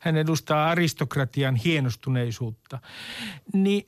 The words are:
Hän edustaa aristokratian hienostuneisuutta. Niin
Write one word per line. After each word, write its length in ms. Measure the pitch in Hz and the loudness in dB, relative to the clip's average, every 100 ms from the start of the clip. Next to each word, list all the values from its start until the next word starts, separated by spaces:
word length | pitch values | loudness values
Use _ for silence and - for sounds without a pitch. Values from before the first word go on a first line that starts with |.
Hän 160 | 170 156 | 0 2
edustaa 540 | 156 156 - 151 156 | 2 0 0 2 2
aristokratian 880 | 170 165 - 131 147 131 - 135 123 | 2 2 0 -2 -2 -2 0 0 2
hienostuneisuutta. 1200 | 165 160 127 - - 127 120 110 117 110 - 123 - - - - 226 165 - | 2 2 0 -2 -2 -2 -2 -4 -8 -10 -14 -16 -16 -18 -14 -12 -12 -14 -2
Niin 340 | 196 196 202 | 2 4 2